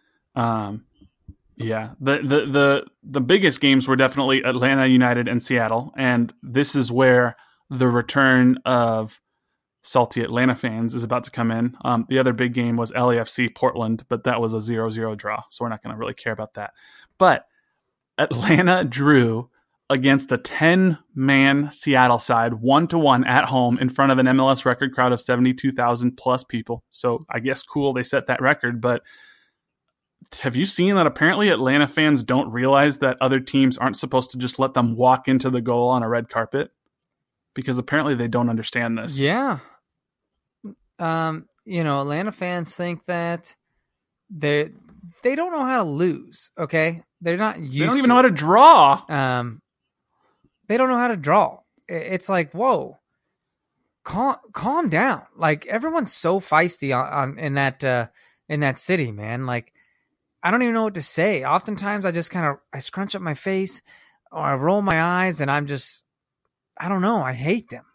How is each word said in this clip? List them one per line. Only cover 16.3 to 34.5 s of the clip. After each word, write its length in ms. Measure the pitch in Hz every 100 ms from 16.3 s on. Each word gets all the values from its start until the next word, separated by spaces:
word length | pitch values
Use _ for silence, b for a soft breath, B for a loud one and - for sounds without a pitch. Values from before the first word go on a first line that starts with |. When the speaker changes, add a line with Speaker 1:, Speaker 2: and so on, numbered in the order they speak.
Speaker 1:
about 220 | 107 - -
that. 180 | 101 b b b b -
But 280 | 185 127 - _ _ _ _ _ _ -
Atlanta 680 | 151 113 196 160 180 185
drew 680 | 156 123 139 143 117 113 123 _ _ _ -
against 440 | 139 135 135 135
a 40 | 123
ten-man 1300 | - - 160 185 190 156 _ 139 135 135 139 143 147
Seattle 480 | - - 131 127 120
side, 360 | - 117 117 113
one 320 | 120 139 165
to 80 | 170
one 240 | 147 127
at 220 | 127 127 -
home 340 | 131 123 123
in 80 | 127
front 240 | - 139
of 60 | 131
an 80 | 131
M 120 | 131
L 120 | 135
S 120 | 131 127
record 280 | 120 135
crowd 180 | 131 127
of 80 | 117
seventy-two 500 | - 123 127 127 135
thousand 460 | 131 120 120 123 123
plus 260 | 131 127
people. 400 | - 117 107 117 -
So 340 | - 123 117 156
I 80 | 117
guess 240 | 123 131
cool 300 | - 151 139
they 100 | 127
set 240 | 120 - -
that 140 | 123
record, 380 | 127 151 120 120
but 200 | 123 117 b b b b b b _ _ _ _ _ _ _ -
have 160 | 139 120
you 80 | 196
seen 300 | - 185 196
that 120 | 156
apparently 400 | - 156 185 208
Atlanta 380 | 127 131 143 143
fans 340 | 160 156 139
don't 300 | 110 131 123
realize 460 | 120 127 139 147 139
that 180 | 135 127
other 180 | 131 135
teams 380 | 131 139 135 127
aren't 180 | 131 127
supposed 360 | 135 131 123
to 60 | 127
just 220 | 123